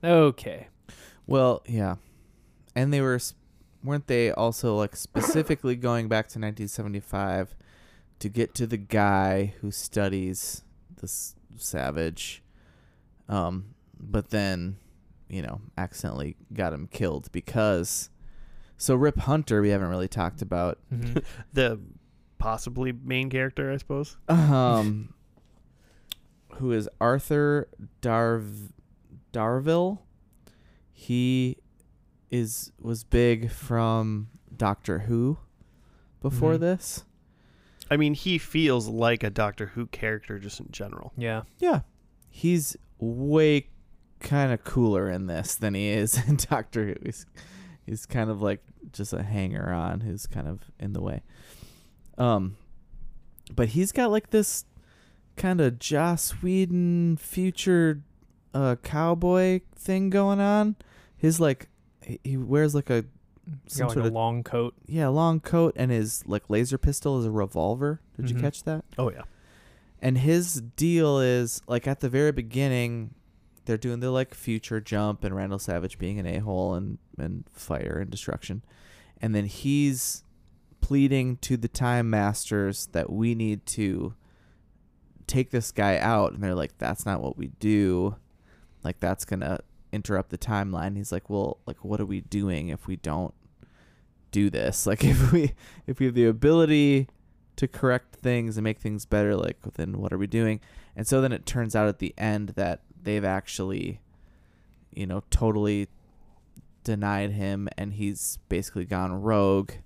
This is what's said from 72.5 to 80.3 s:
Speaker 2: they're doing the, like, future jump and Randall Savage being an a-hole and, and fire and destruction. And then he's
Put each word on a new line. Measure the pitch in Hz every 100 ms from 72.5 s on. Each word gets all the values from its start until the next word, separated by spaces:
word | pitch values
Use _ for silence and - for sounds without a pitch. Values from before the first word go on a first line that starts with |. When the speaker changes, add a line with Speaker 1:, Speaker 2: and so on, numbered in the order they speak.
| 113 139 123 120 117 110 - _ _ _ _ -
Speaker 2:
they're | 110
doing | 123 120
the, | 123
like, | 127 131
future | - - 113 - 110
jump | 107 104 104 104
and | 101 95
Randall | 95 98
Savage | - 87 90 -
being | 90 101
an | 90
a-hole | 87 107 92 92
and, | 87 101 110 _ -
and | 76 90 -
fire | - - 71 52 80
and | 95
destruction. | - - - - 101 - - - - - -
And | 113
then | 107 101
he's | - 135 143 143 131 - - -